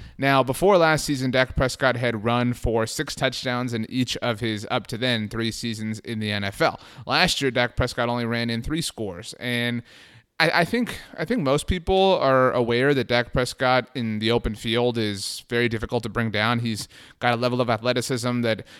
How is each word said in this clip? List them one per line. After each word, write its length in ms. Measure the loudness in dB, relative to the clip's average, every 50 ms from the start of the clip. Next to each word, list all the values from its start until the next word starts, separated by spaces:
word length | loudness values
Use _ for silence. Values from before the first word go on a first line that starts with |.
| -20 -16 -8
Now, 260 | -2 0 2 4 4 2
before 340 | 2 0 2 4 6 6
last 280 | 6 6 6 4 2 0
season, 260 | -2 -2 -2 0 0
Dak 240 | 2 2 2 2 2
Prescott 400 | 0 0 0 0 2 0 2 2
had 300 | 2 0 0 0 0 0
run 260 | 0 2 2 2 0
for 340 | -2 -2 -2 0 0 0 0
six 300 | -2 -2 -6 -6 -6 -4
touchdowns 580 | -2 -2 -2 -2 -2 -4 -4 -4 -4 -4 -4 -4
in 160 | -4 -4 -4
each 280 | -2 -2 -2 -2 -2
of 240 | -4 -4 -4 -2 -2
his, 260 | -2 -4 -4 -4 -4 -4
up 160 | -4 -4 -4
to 100 | -6 -6
then, 320 | -4 -2 -2 0 -2 -2 -4
three 200 | -4 -4 -4 -4
seasons 500 | -4 -4 -6 -6 -6 -4 -6 -6 -6 -8
in 200 | -8 -8 -6 -4
the 100 | -4 -2
N 140 | -2 -2 -4
F 180 | -4 -2 0
L. 160 | 0 0 0 -2 -14 -20 -20 -14 -6
Last 360 | -2 2 2 2 2 2 0
year, 100 | 0 0
Dak 260 | 2 2 0 0 0
Prescott 320 | -2 -2 -2 0 -2 -2 0
only 160 | 0 -2 -2
ran 240 | -2 -2 -2 -2 -2
in 120 | -2 -4
three 200 | -4 -4 -4 -4
scores. 520 | -4 -6 -6 -8 -8 -8 -8 -10 -14 -14 -14 -10
And 440 | -6 -4 -2 -2 0 -2 -2 -4 -6 -10 -20 -20 -20 -20 -20 -20 _ _ _ 2
I, 180 | 2 4 4 2
I 60 | 2
think, 340 | 2 0 -2 -2 -2 -6 -12 -14 -14 -8
I 60 | -8 -4
think 180 | -2 -2 0
most 260 | 2 2 0 0 0
people 520 | -2 -4 -4 0 2 4 4 6 6 4 4
are 300 | 4 4 4 6 4 4
aware 420 | 4 2 2 2 2 2 4 4 4
that 140 | 2 2
Dak 240 | 2 2 0 0 0
Prescott 580 | 0 -2 -2 -2 -2 0 2 4 4 2 2 -2 -6
in 240 | -6 -4 -4 -2 0
the 100 | 2 2
open 260 | 2 2 0 -2 -6
field 420 | -4 -4 -2 0 2 2 2 0
is 480 | 0 -2 -2 -4 -4 -6 -8 -10 -10 -8
very 220 | -4 -2 0 0 0
difficult 340 | 0 -2 -4 -2 -4 -4 -4
to 60 | -2
bring 200 | -2 -2 -2 0
down. 300 | 0 0 2 2 0 0
He's 300 | 0 -2 -4 -4 -8 -12 -16 -20 -20 -20 -10 -2
got 140 | 0 0 0
a 40 |
level 240 | 2 0 0 2 0
of 80 | 0 0
athleticism 720 | 0 0 0 0 0 0 -2 -2 -4 -2 -2 -2 -2 0
that, 240 | 0 0 0 -2 -4 -16 -20